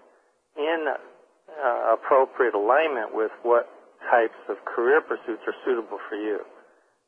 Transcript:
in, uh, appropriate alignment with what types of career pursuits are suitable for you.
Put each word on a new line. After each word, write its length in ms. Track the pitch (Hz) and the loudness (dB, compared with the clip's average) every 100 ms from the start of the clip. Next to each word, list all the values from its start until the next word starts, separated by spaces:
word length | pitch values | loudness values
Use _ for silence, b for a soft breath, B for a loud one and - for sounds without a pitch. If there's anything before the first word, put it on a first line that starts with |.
| _ _ _ _ _ 151 | _ _ _ _ _ -6
in, 320 | 151 165 147 | -2 -2 -2
uh, 1120 | - - _ _ _ - 156 131 117 113 113 | -6 -10 _ _ _ -18 -4 -2 0 0 0
appropriate 560 | - 135 135 - 120 104 | 4 2 2 2 0 2
alignment 560 | 104 139 160 123 104 | 2 2 2 -2 -6
with 200 | 110 107 - | -4 -4 -2
what 240 | 117 120 - - _ _ - | 2 2 2 -14 _ _ 2
types 320 | 123 113 - - | 2 2 -4 -10
of 80 | 101 | -10
career 380 | - - 120 156 | -6 -2 2 2
pursuits 420 | - 117 - 110 | 2 -8 -8 -8
are 140 | - - - | -8 -6 -2
suitable 340 | 120 110 101 - | -2 -4 -12 -10
for 80 | 104 | -8
you. 240 | 107 98 - - b b b b | -4 -6 -8 -20 b b b b